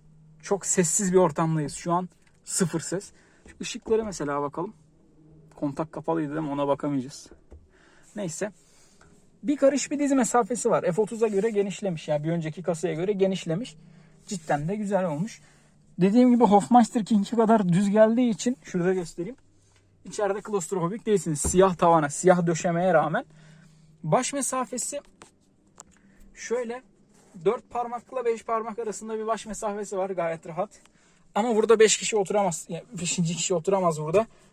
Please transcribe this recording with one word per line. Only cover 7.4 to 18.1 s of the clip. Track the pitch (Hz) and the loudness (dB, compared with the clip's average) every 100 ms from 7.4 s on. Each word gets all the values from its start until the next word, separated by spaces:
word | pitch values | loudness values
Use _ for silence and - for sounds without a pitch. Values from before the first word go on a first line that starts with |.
| _ - _ _ _ _ _ 208 | _ -20 _ _ _ _ _ -10
Neyse. | 185 - 208 - _ _ _ _ _ _ _ _ | -8 -6 -8 -10 _ _ _ _ _ _ _ _
Bir | 208 294 | -4 4
karış | 277 285 - | 4 4 0
bir | 285 | -2
diz | 285 | 2
mesafesi | 269 214 240 233 233 233 | 2 2 2 2 0 2
var. | 151 175 | 2 2
F | 175 | 0
otuz'a | 214 220 226 | 0 0 -2
göre | 196 233 | 0 0
genişlemiş. | 202 196 - 196 160 - | 0 -2 -2 -6 -4 -2
Yani | 151 | -2
bir | 156 | 0
önceki | 170 156 170 | -2 -4 -6
kasaya | 180 170 175 | -4 -4 -4
göre | 156 190 | -2 -2
genişlemiş. | 196 190 185 165 165 254 - - - - _ - | 0 0 0 -4 -4 -6 -14 -20 -20 -20 _ -12
Cidden | 180 - 147 156 | -8 -4 -2 -2
de | 214 | -4
güzel | 202 190 185 | -2 -2 -2
olmuş. | 147 220 - _ _ _ _ _ - | -4 -6 -8 _ _ _ _ _ 0
Dediğim | 190 233 247 | 4 6 6
gibi | 240 | 6
Hofmeister | 220 202 170 247 226 247 180 | 6 6 6 6 6 2 2
King'i | 214 196 233 | 2 2 2
kadar | 214 220 180 | 4 4 4
düz | 170 202 | 2 4
geldiği | 208 220 | 6 6